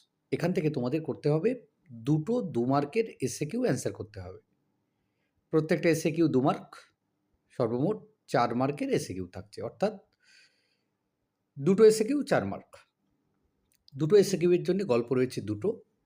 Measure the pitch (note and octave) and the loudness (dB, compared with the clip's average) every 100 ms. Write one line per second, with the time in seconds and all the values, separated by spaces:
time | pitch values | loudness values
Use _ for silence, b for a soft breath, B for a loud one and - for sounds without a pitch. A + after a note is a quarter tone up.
0 | _ _ _ C3 F3 F#3 D#3 C3+ B2 D#3 | _ _ _ -4 -2 0 -2 -2 -2 -4
1 | D#3 A2+ D3 D3+ F#3+ C4 - _ _ A#2 | -4 -4 0 2 0 -4 -10 _ _ -10
2 | A2+ D#3 D3+ B3 F#3+ A#2 A#2+ C#3 D3 A3+ | -2 0 0 -2 -2 -2 2 2 0 -2
3 | A3+ - C3 - D3 A3+ B3 C3 A2+ G2+ | -4 -4 -8 -6 -6 -4 -2 -2 -4 -8
4 | G2+ - F2+ G2 _ _ _ _ _ _ | -12 -14 -16 -18 _ _ _ _ _ _
5 | _ _ _ _ _ D#3 D#3 E3+ E3+ D#3 | _ _ _ _ _ 0 2 0 2 2
6 | E3 D#3 D#3+ B2+ C#3 - - - - _ | 0 2 2 4 2 -2 -8 -20 -20 _
7 | _ _ _ _ _ - A#2+ A#2+ D#3+ G#3+ | _ _ _ _ _ -4 -2 0 -2 -4
8 | - _ _ C#3 A#2 A#2 C3 D3 C#4 A3 | -10 _ _ 0 0 0 -2 -4 -4 -4
9 | - F#2 F#2 G2 - - A2+ - G3+ G3+ | -4 -8 -10 -12 -18 -12 -12 -4 -4 -4
10 | - _ b b b b b b _ _ | -16 _ b b b b b b _ _
11 | _ _ _ _ _ - C#3 G3 A3 G#3+ | _ _ _ _ _ -6 0 8 8 8
12 | A3 D4 - C#3 G2 - - - _ _ | 0 -2 0 0 0 -8 -14 -20 _ _
13 | _ _ _ _ _ _ _ _ _ C3 | _ _ _ _ _ _ _ _ _ -6
14 | D#3 G3+ G3 E3+ F3 F3+ D#3 F#3 G3+ A#2 | 4 4 4 2 2 2 2 -2 2 0
15 | A#2 B2+ B2+ B2+ G2+ G#2 A2+ A3+ - _ | 2 0 0 -2 -6 -4 -4 -6 -12 _